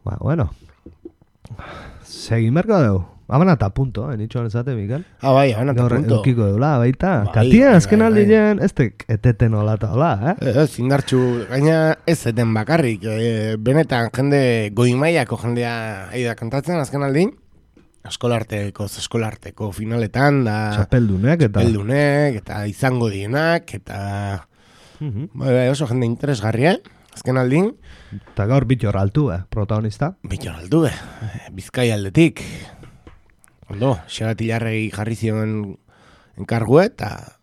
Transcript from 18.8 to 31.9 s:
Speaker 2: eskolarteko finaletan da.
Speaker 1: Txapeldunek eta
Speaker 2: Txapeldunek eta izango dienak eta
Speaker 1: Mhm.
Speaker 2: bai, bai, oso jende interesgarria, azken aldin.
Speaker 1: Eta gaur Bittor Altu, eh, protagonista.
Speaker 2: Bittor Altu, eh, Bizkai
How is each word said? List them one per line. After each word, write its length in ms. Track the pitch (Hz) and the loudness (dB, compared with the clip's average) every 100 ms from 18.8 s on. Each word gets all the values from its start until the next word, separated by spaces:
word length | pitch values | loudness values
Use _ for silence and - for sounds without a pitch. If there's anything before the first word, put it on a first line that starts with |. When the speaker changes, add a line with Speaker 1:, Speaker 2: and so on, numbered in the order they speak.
Speaker 2:
eskolarteko 840 | 101 - - 117 110 - - - 107 | -10 -8 -6 -4 -6 -8 -18 -10 -10
finaletan 680 | 92 110 117 110 120 143 143 | -8 -6 -4 -2 2 2 2
da. 140 | 117 107 107 | 0 -2 -2
Speaker 1:
Txapeldunek 720 | 104 98 131 113 92 113 170 127 | -2 2 2 2 2 2 2 2
eta 140 | 104 | 4
Speaker 2:
Txapeldunek 760 | 120 107 101 139 147 143 147 110 | 2 0 -2 0 2 2 0 -2
eta 300 | - 101 104 | -6 -6 -6
izango 420 | 98 131 127 117 | -2 0 0 0
dienak 640 | 98 101 135 160 170 - | -2 -4 -2 0 0 -4
eta 280 | 104 - 98 101 101 101 98 - _ _ _ - - | -14 -12 -8 -6 -4 -4 -6 -10 _ _ _ -20 -12
Speaker 1:
Mhm. 300 | 151 101 160 | -8 -6 -8
Speaker 2:
bai, 220 | 127 131 | -6 0
bai, 140 | 127 127 | 2 2
oso 160 | 139 147 | 0 -2
jende 180 | 123 117 | 0 -2
interesgarria, 680 | 117 143 127 107 110 147 190 - _ _ | -2 -2 -2 -2 2 2 2 -4 _ _
azken 300 | - - 131 | -10 -2 0
aldin. 340 | 127 147 202 - - - - 101 - | 2 2 0 -4 -20 -20 -16 -16 -12
Speaker 1:
Eta 100 | - 104 | -4 0
gaur 200 | 139 117 | 2 2
Bittor 300 | 127 101 101 | 0 0 0
Altu, 340 | 98 147 143 | 0 0 -2
eh, 80 | 90 92 | -4 -6
protagonista. 680 | 113 101 107 110 101 147 190 | -6 -2 -2 -4 -4 -6 -6
Speaker 2:
Bittor 320 | - 95 - | -10 -10 -8
Altu, 300 | 80 87 156 151 | -12 0 2 2
eh, 60 | 80 - - 110 113 - | -2 -16 -12 -12 -12 -16
Bizkai 420 | 92 - - 120 | -16 -10 -2 0